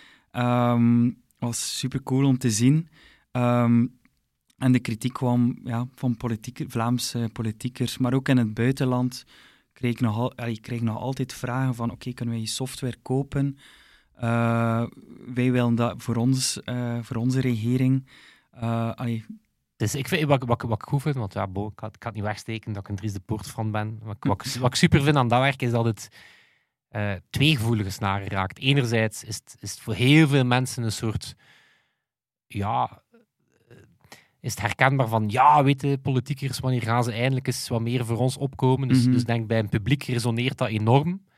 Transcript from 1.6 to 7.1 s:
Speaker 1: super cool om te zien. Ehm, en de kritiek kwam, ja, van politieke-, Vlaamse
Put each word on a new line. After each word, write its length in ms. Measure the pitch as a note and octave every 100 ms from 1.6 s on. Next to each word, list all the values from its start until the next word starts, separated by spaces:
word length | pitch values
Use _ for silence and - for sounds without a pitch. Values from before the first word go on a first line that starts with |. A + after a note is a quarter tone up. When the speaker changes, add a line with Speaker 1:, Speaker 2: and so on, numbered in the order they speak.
| - -
Speaker 1:
super 240 | B2+ B2
cool 220 | - C3 C#3
om 120 | B2+
te 140 | B2+
zien. 360 | G#2+ B2 D#3 - _ - _ _
Ehm, 540 | B2 B2 A#2+ A#2+ A#2 B2 - _ _ _ _ _ -
en 140 | B2+
de 80 | B2+
kritiek 340 | A#2+ G#2+ B2+
kwam, 460 | - B2+ B2 A#2+ -
ja, 240 | - A#2 B2+ -
van 220 | B2+ A#2
politieke-, 520 | A#2+ A2 - - C#3+
Vlaamse 600 | A#2 A2+ B2 -